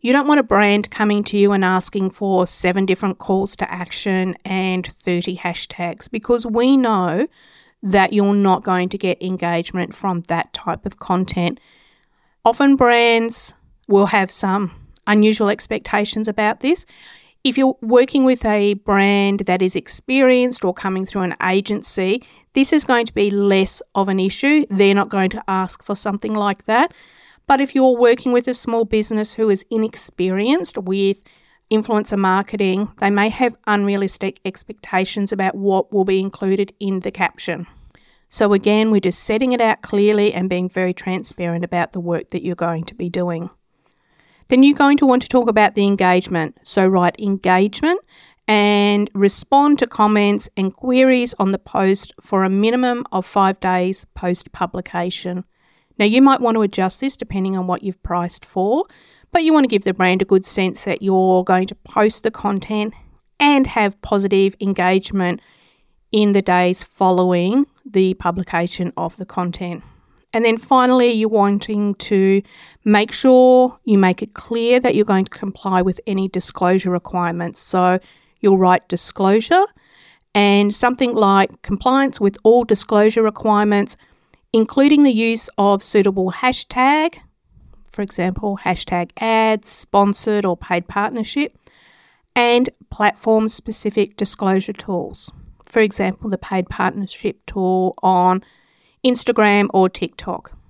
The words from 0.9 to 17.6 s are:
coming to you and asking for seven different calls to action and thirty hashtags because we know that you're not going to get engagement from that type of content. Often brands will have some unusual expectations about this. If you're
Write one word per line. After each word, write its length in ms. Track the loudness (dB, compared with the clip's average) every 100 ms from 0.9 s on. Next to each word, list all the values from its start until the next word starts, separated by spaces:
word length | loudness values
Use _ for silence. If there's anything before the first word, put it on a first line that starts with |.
coming 320 | -4 -2 0
to 140 | -2 2
you 160 | 2
and 120 | 2 0
asking 460 | 0 -2 -4 -6
for 340 | -4 -2 0 0
seven 400 | 0 0 0 0
different 320 | -2 -4 -6
calls 380 | -4 -2 -2 -6
to 160 | -8
action 640 | -8 -12 -8 -4 -2 -2 -6 -6
and 400 | -4 -2 -4 -8
thirty 520 | -10 -4 -4 -4 -8
hashtags 720 | -8 -8 -12 -8 -10 -8 -10
because 340 | -10 -2 -2 0
we 320 | 0 2 2
know 480 | 2 0 0 -2 -4 _ _ _ _ _
that 320 | -2 0 2
you're 220 | 0 2 2
not 280 | 2 0
going 260 | 0 -2 -2
to 80 | -4
get 260 | -4 -4
engagement 720 | -6 -4 -2 -4 -4 -6 -8 -6
from 260 | -6 -6 -4
that 260 | -6 -4
type 320 | -10 -8 -8 -10
of 140 | -14
content. 600 | -4 -2 -2 -4 -4 -6 _ _ _ _ _ _ _ _ -2
Often 300 | 2 2 4
brands 800 | 4 4 4 2 0 -4 -6 _ _ _ 0
will 180 | 2 4
have 240 | 0 -2
some 420 | -4 -2 -2 -4 -10 -20 _ 0
unusual 420 | 4 4 2 -2
expectations 800 | -2 -6 -8 -4 -4 -2 -6 -6
about 320 | -2 -4 -2
this. 260 | -2 -2 -6 _ -20 -20 _ _
If 140 | -2
you're 180 | 2